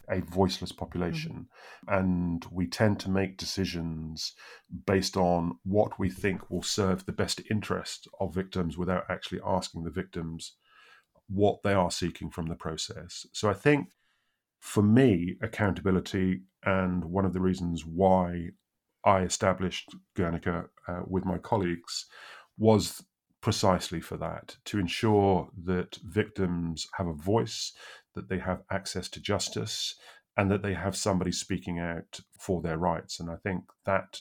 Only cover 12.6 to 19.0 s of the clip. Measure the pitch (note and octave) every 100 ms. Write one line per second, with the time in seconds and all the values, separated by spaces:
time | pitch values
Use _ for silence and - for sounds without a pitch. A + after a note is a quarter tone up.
12.6 | E2 D#2+ - D#2+ E2+ - - - G#2 -
13.6 | D3 C#3+ - _ _ _ _ _ _ _
14.6 | - A2 G#2 A#2+ C3 F2 F2+ - - -
15.6 | G2+ F2 G2 F#2 - G2 F#2 F#2 - _
16.6 | G2+ F#2+ F#2 F2+ E2 F#2+ F#2+ F2+ F#2 F2+
17.6 | E2+ E2 D#2+ E2 F#2+ F#2 F2 F2 E2+ -
18.6 | _ _ _ _